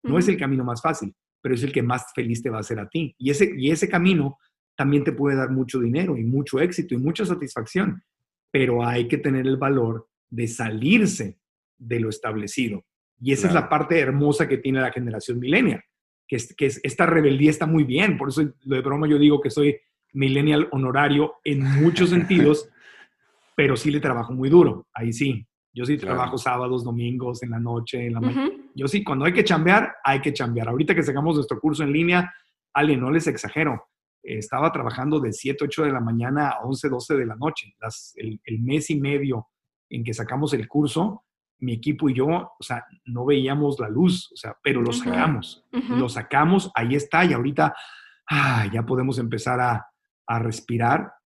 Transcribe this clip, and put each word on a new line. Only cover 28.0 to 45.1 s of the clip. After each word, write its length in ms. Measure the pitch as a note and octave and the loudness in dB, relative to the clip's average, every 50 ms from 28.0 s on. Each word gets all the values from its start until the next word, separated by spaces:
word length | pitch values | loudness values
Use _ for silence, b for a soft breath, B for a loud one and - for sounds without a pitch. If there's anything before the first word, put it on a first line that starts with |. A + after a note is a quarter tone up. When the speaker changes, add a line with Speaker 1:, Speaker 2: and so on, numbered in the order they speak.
| A#2+ | -4
Speaker 1:
en 60 | A#2+ A#2 | -4 -4
la 60 | A#2 | -2
ma- 100 | A#2 B3+ | -2 -2
Speaker 2:
Ujú. 400 | - C4+ C4+ D#4+ G4+ - - - _ | 0 0 -2 -4 -4 -8 -18 -18 _
Speaker 1:
Yo 140 | - C3+ | -6 -4
sí, 160 | C#3 - G#3 G3+ | -2 -2 -2 -2
cuando 220 | F3 C#3+ C3 C#3 | -2 -2 0 0
hay 80 | F3 F3+ | 2 2
que 100 | A#3+ - | 2 2
chambear, 520 | - F3+ D#3 D#3+ F3 F#3+ G#3+ - - - - - | 2 2 2 4 4 4 4 2 0 -8 -4 -2
hay 160 | C3+ C3+ C3+ | 0 0 0
que 140 | C3+ D3 C3+ | 0 -2 -4
chambear. 340 | - C3+ A#2+ A#2 A#2 A2+ A#2 | -2 -4 -4 -2 -4 -4 -2
Ahorita 260 | B2 - - - F#3+ | -2 -2 0 2 2
que 80 | E3+ D3 | 0 2
sacamos 320 | C3 C3 C#3 D3 E3 D#3+ | 0 -2 0 0 0 0
nuestro 240 | D3 C3+ - C3+ A#2 | 0 0 -2 -6 -2
curso 240 | - D#3 D3 D3 D#3+ | -2 -2 -2 0 -2
en 80 | C#3 C#3+ | 0 0
línea, 400 | D#3 E3+ F3 F3+ F3+ F3+ F3+ B B B B B _ _ _ _ | 0 2 2 2 2 0 -2 B B B B B _ _ _ _
Ale, 240 | C#3 D3 D3+ C#3+ | 0 2 2 2
no 140 | B2+ B2+ B2+ | 0 0 0
les 160 | D3 E3 D#3+ | 0 0 0
exagero, 600 | D#3+ B2 - - G#2 - D3 D#3+ D3+ B2 G#2+ - _ _ _ _ _ _ _ _ | 0 -4 -4 -8 -6 -4 -2 -2 -2 -2 -6 -10 _ _ _ _ _ _ _ _
eh, 140 | - - G#2+ | -10 -10 -10
estaba 320 | G#2 - C3 B2 D3 D#3+ | -8 -6 -4 0 0 0
trabajando 480 | - C#3+ B2 A2+ - - C3 D3 D#3+ D3+ | 0 -2 -6 -6 -6 -4 -4 -2 0 0
de 120 | C3 A2+ | -2 -2
siete, 340 | G2 - - C3+ C#3 C#3+ D3 | -6 -6 -6 -6 -4 -4 -4
ocho 180 | - - - D#3 | -6 -2 -2 -2
de 80 | D3 | -2
la 80 | C3+ B2+ | -2 -2
mañana 500 | A#2 A2+ A2+ A#2 A#2 B2 C#3 D3 D3 C#3 | -2 -2 -2 -2 -2 -2 -2 0 0 -2
a 100 | A2+ A2 A2 | -2 -4 -6
once, 240 | B2+ C3+ - - C#3+ | -6 -6 -4 -4 -4
doce 260 | C3 B2 - - D#3 | -4 -4 -4 -2 -2
de 100 | C3+ B2 | -2 -2
la 100 | A2+ G#2+ | -4 -6
noche. 400 | A2 C3+ D#3+ D3+ - - G2 _ _ | -4 -6 -6 -6 -6 -14 -16 _ _
Las, 340 | - A2+ G#2+ - - - - | -12 -12 -12 -12 -18 -20 -16
el, 240 | - A2 A2 A2 G#2+ _ | -12 -10 -10 -10 -12 _
el 140 | - A2+ A2 | -8 -6 -4
mes 280 | A#2 B2+ C#3 D#3 C#3+ - | -2 -2 -2 -2 -2 -2
y 100 | D#3+ D3 | -2 -2
medio 480 | C3+ C#3 C#3+ C#3+ C#3+ C3+ B2+ A2 A2 _ _ _ _ _ _ _ _ _ | 0 0 -2 -2 -2 -2 -4 -4 -6 _ _ _ _ _ _ _ _ _
en 140 | - A#2+ A2+ | -10 -8 -6
que 100 | A2+ G#2+ | -6 -6
sacamos 400 | A2+ A#2 - B2+ C3+ D3+ C#3+ C#3+ | -8 -8 -6 -4 -2 -2 0 -2
el 140 | A2+ G#2+ | -2 -4
curso, 560 | - - D3 D3+ C#3 - D#3+ F3+ G#3+ G3+ - _ _ _ _ _ _ _ _ | -2 0 0 0 0 0 0 -2 -2 -4 -8 _ _ _ _ _ _ _ _
mi 140 | C3 B2+ A#2 | -6 -6 -6
equipo 360 | A2+ - D3+ D3 - D#3 C#3 | -4 -4 -4 -4 0 0 0
y 60 | B2 | 2
yo, 120 | B2 C3+ | 2 0
o 360 | D3+ E3 F3+ F3 - - _ - | 0 0 -2 -4 -8 -16 _ -10
sea, 200 | - B2+ A#2 - _ - _ _ | -8 -8 -10 -10 _ -20 _ _
no 200 | B2 A#2+ B2 B2 | -10 -8 -4 0
veíamos 540 | C#3 D3 C#3 C3 C3 C#3 D3 D3 C#3+ C#3 C#3 | 2 2 2 2 0 0 0 0 0 0 -2
la 100 | A#2+ G#2+ | -4 -4
luz, 400 | G#2 B2+ F3+ F3+ F2+ - - - - | 0 2 4 4 2 0 -4 -12 -18
o 40 | |
sea, 180 | - - G#2+ G#2+ _ _ | -14 -14 -14 -14 _ _
pero 180 | C#3 C3+ B2+ | 0 0 2
lo 80 | A#2 A#2+ | 0 0
Speaker 2:
Ujú. 80 | A#2+ A#2+ | -2 -2
Speaker 1:
sacamos. 680 | B2 B2 | -4 -2